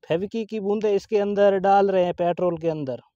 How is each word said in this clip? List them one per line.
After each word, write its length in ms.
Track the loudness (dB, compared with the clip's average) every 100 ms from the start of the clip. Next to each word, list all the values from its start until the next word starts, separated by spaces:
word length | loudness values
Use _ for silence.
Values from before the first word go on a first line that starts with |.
फेविक्विक 440 | -4 -4 -4 -8 -8
की 100 | -6
बूंदें 340 | -4 -2 0
इसके 260 | -2 0 -2
अंदर 400 | 0 2 4 4
डाल 300 | 4 4 4
रहे 140 | 2 0
हैं 80 | 0
पेट्रोल 420 | -2 0 -2 -2
के 120 | -4
अंदर। 320 | -4 -6 -8 _